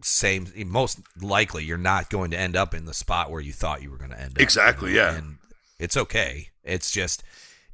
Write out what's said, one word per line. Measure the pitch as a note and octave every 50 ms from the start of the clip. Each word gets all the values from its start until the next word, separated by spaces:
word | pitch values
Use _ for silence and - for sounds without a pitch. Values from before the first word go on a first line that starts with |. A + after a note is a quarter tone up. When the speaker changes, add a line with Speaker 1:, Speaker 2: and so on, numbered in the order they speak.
| -
Speaker 1:
same, | - - - - G2 G2 F#2+ F2+ F#2 - G#2+ G#2
most | F2 F#2 B2 C3 A#2+ - - - - _ E2+
likely | F#2+ G2+ G2 G#2 - E2+ - D#2+ D#2
you're | D#2 E2 F2
not | F2 F#2 G2 F#2 E2 -
going | - G2 F#2 E2+
to | E2 F2
end | F#2+ F2+ F2
up | F2+ G2 - -
in | D#2+ D#2+
the | D#2+ D#2+
spot | - - - F2+ F2 E2+ D2
where | E2 D#2+
you | C#2+ C#2+ D2
thought | - G#2 D#2+ D2 C#2 C2+
you | C#2
were | C2+ C2
gonna | C2+ C2+ B1+
end | A#1 C2+ C2+ C2+
up, | -
Speaker 2:
Exactly, | C3+ B2 - A2 G#2 A#2 - - G2+ F2+ F#2+
Speaker 1:
you | A2
know? | G#2+ E2
Speaker 2:
yeah. | -
Speaker 1:
And | D#2+ D#2 D2+ D2 - - _ - - _ _ _ _
it's | E2+ E2+ -
okay. | C3+ A#2+ - - A#2+ G2 C2 B1+ D2+ - - - _ _
It's | - F#2 F#2 - -
just, | - G#2 F#2 F2 - - - - - - - - - _ _ _